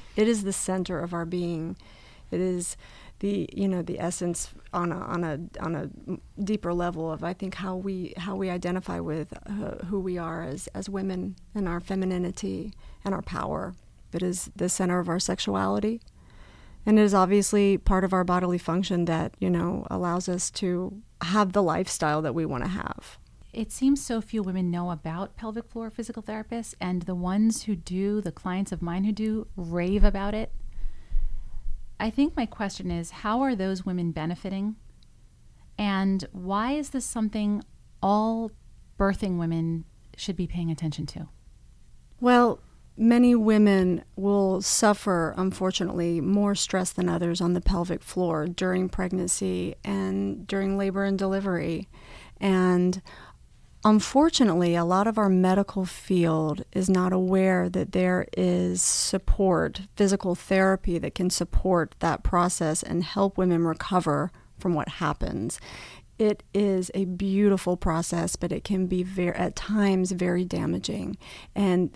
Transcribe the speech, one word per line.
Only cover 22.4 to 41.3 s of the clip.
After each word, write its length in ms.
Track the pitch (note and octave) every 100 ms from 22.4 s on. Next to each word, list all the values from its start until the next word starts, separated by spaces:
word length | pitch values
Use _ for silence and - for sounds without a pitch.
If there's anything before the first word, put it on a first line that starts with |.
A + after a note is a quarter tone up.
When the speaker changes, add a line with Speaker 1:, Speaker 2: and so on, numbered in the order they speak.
| D#3+
Speaker 1:
wanna 220 | C3+ -
have. 500 | F#3 - - - - - - -
Speaker 2:
It 200 | - A3
seems 340 | - C4 C#4 -
so 160 | A3+
few 220 | G#3+ A3
women 260 | F#3 F#3 F3+
know 220 | F3 F3
about 440 | E3+ D#3+ E3 F#3+ -
pelvic 300 | A3+ A3 A3+
floor 220 | A#3 A3+
physical 320 | A3 A3+ A3+
therapists, 540 | G#3 G#3+ G#3+ A#3 A3+ -
and 220 | F3+ F3+
the 120 | F3 F3+
ones 480 | F3 G3 A3 A3
who 120 | - F#3+
do, 460 | - F3+ G3 G#3
the 100 | G3+
clients 400 | - G3 F#3 G3
of 100 | F3
mine 220 | E3+ F3
who 80 | G3+
do, 360 | G#3 A3 A3 - -
rave 480 | E3+ F3 F3 G3+
about 300 | G#3 G3 G3+
it. 180 | G#3+ A3+ - - - - - - - - - - - - - - -
I 100 | A3
think 260 | A3 D4 E4
my 100 | A#3
question 460 | - G3+ - F3+
is, 180 | E3+ E3
how 320 | - G#3 A#3
are 140 | C4+ A3+
those 300 | F#3+ F#3+ F#3
women 260 | F3+ E3+
benefiting? 640 | D#3+ D#3 F3 F#3+ G3 G3+ G#3+ - - - - - - - - - -
And 480 | G#3 G3 G3 F#3+ -
why 420 | F#3 F3+ G3 A#3
is 180 | D4 C#4+
this 140 | C4+ -
something 580 | A#3 A3 G#3+ G#3 G#3 - - - -
all 500 | G3 G#3 A3 A3+ A3+ - - - - -
birthing 380 | G3 G3 G3+ F3
women 480 | E3+ E3 E3 E3 D#3+ - - -
should 200 | - F3+
be 120 | E3+
paying 220 | F3+ E3
attention 360 | D#3+ E3 D3+ D#3
to? 200 | - -